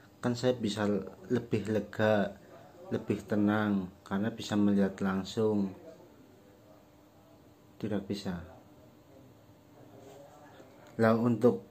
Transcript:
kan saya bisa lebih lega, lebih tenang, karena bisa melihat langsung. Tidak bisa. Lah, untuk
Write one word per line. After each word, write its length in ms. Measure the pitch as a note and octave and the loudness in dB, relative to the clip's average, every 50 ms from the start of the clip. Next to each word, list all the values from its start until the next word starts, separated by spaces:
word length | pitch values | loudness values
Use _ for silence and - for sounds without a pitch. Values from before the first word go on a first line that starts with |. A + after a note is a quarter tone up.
| - - - - | -20 -20 -12 -6
kan 160 | - B2+ A#2+ A#2+ | -4 -4 -2 0
saya 160 | C3 B2+ B2 | 0 0 0
bisa 320 | A#2+ A2 G#2 G2 G#2+ G#2 G2+ G#2 G2 - - - - - - B2 | 2 0 -2 -2 0 0 0 0 0 -2 -6 -12 -12 -6 -2 -2
lebih 320 | A#2 A#2 - - G#2+ G2 | -2 -2 -2 -4 -2 0
lega, 640 | A2 A2 G#2 G2+ - - - A2 G#2+ G#2+ G2+ F#2+ - - - - - - - - - - - - - A#2 | 0 -2 -2 -2 -4 -2 2 2 4 4 4 2 0 -4 -10 -18 -20 -20 -20 -20 -20 -20 -18 -10 -6 -6
lebih 320 | - - - A2 - - | -4 -2 -2 -4 -4 -2
tenang, 640 | - A2 G#2 G#2 G#2 G#2+ G#2+ G#2+ G#2 G2+ G2 F#2 F2+ - - - | -2 0 2 4 4 4 2 2 2 0 0 -2 -4 -10 -14 -10
karena 240 | - G2+ G2 G#2+ A2+ | -6 -4 -2 -2 -2
bisa 240 | A2+ - G#2+ - G#2+ | -4 -6 -6 -2 0
melihat 400 | G#2 G#2 G2+ G2+ G2+ G2 F#2+ F#2+ - | 2 4 4 4 4 2 2 0 -2
langsung. 720 | G2+ F#2+ F#2+ F#2+ F#2+ - - A2+ A2 G#2+ G#2+ G2+ G2 F#2+ - - - - - - - - - - - - - - - - - - - - - - - - - - - - - - - - - - - - - - - - - - | -2 -2 -2 -2 -4 -4 -2 0 2 2 2 2 0 -2 -4 -10 -18 -20 -20 -20 -20 -20 -20 -20 -20 -20 -20 -20 -20 -20 -20 -20 -20 -20 -20 -20 -20 -20 -20 -20 -20 -20 -20 -20 -20 -20 -20 -20 -20 -20 -20 -20 -20 -20 -14 -8
Tidak 240 | A2+ G#2 G#2 G2 - | -6 -4 -4 -4 -4
bisa. 320 | - G#2 - - F#2+ F2 F2 E2 - - - - - - - - - - - - - - - - - - - - - - - - - - - - - - - - - - - - - - - - - - - - - - - - - - A2+ | -4 -6 -6 -6 -6 -8 -8 -10 -12 -18 -20 -20 -20 -20 -20 -20 -20 -20 -20 -20 -20 -20 -20 -20 -20 -20 -20 -20 -20 -20 -20 -20 -20 -20 -20 -20 -20 -20 -20 -20 -20 -20 -20 -20 -20 -20 -20 -20 -20 -20 -20 -20 -20 -20 -20 -20 -10 -2 4
Lah, 160 | A2+ A2+ A2+ A2 | 4 4 6 4
untuk 480 | A#2 B2 A#2 A#2 B2 A#2+ - - - - | 4 2 2 6 6 4 4 4 -2 -12